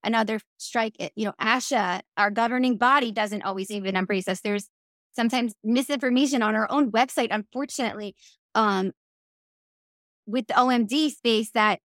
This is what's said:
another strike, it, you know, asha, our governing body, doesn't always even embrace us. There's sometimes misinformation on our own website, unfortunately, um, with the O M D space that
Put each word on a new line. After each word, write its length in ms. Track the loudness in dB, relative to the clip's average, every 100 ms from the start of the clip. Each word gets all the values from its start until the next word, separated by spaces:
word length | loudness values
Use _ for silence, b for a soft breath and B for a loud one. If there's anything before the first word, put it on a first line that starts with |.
another 360 | 0 0 0 -4 _ _
strike, 380 | -6 -4 -4 -6
it, 140 | -10
you 100 | -4
know, 80 | -6 -2
asha, 600 | 0 0 0 0 0 -4 -6 0
our 120 | 0
governing 460 | 2 0 2 0 2
body, 360 | 4 4 2
doesn't 300 | -2 -4 -4
always 280 | -4 -6 -6
even 240 | -6 -2
embrace 320 | -2 0 -2 -2
us. 140 | -4
There's 280 | -2 -4 -6 _ _ _ _
sometimes 400 | -2 0 0 -2 -4
misinformation 800 | 0 0 0 -2 0 2 2 2
on 140 | 2 0
our 120 | 0
own 200 | 0 2
website, 380 | 2 0 0 -2
unfortunately, 840 | -2 -4 -8 -8 -4 -4 -4 -12 -14 b b _
um, 380 | 0 2 2 -2 -6 _ _ _ _ _ _ _ _ _ _ _ _ -6
with 220 | -6 0
the 100 | 2
O 100 | 4
M 160 | 2 2
D 220 | 0 0
space 440 | 0 0 0 0
that 260 | 0 2 0